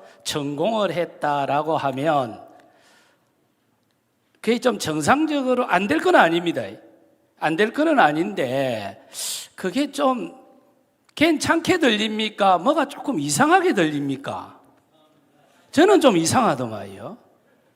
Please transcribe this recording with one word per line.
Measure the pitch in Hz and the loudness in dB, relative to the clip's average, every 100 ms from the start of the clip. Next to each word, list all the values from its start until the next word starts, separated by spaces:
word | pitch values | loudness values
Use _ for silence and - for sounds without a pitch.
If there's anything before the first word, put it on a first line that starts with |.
| - - | -20 -16
전공을 | - 156 143 143 175 226 196 | -8 -6 -6 -4 -2 0 -2
했다라고 | 160 165 - 147 143 139 139 151 151 | -2 -6 -4 -4 -2 -2 -2 -2 -2
하면 | 139 131 147 147 120 87 - - _ _ _ _ _ _ _ _ _ _ _ _ _ _ _ _ _ _ | -2 -4 -2 -2 -2 -8 -18 -20 _ _ _ _ _ _ _ _ _ _ _ _ _ _ _ _ _ _
그게 | - 233 | -2 0
좀 | 254 208 | 0 -2
정상적으로 | - 156 147 262 311 294 254 247 240 | -4 -2 2 2 2 -2 0 0 2
안 | 180 202 | 0 2
될 | 311 | 0
건 | 349 330 | 4 6
아닙니다. | 180 170 175 135 101 107 - _ _ _ _ - | 6 4 -2 -4 -6 -12 -20 _ _ _ _ -6
안 | 160 160 | -2 0
될 | 220 | 0
건 | - 311 285 | 0 0 4
아닌데 | 160 151 190 196 135 131 131 113 98 - - - - - - | 4 2 -4 -4 -4 -2 -2 -4 -8 -14 -18 -12 -10 -10 -14
그게 | - 185 185 285 | -8 -6 -4 -4
좀 | 277 285 247 170 - - _ _ _ _ _ _ | -2 0 0 -6 -14 -20 _ _ _ _ _ _
괜찮게 | - 311 311 - 330 330 359 | 0 2 2 0 0 0 2
들립니까? | 302 214 214 214 220 - 202 180 | 2 2 -2 -2 -4 0 2 2
뭐가 | 190 311 277 | 2 0 -2
조금 | - - 220 | -6 -6 -4
이상하게 | 143 143 285 370 359 | -2 0 4 4 2
들립니까? | 214 160 147 143 131 - 95 - - _ _ _ _ _ _ _ _ _ _ _ | 0 0 0 -4 -6 -8 -12 -12 -20 _ _ _ _ _ _ _ _ _ _ _
저는 | - 370 381 | 4 6 6
좀 | 269 185 | 6 4
이상하더만요. | 160 254 214 143 117 110 101 95 123 220 _ _ _ _ _ | 2 2 2 0 -4 -8 -12 -16 -16 -18 _ _ _ _ _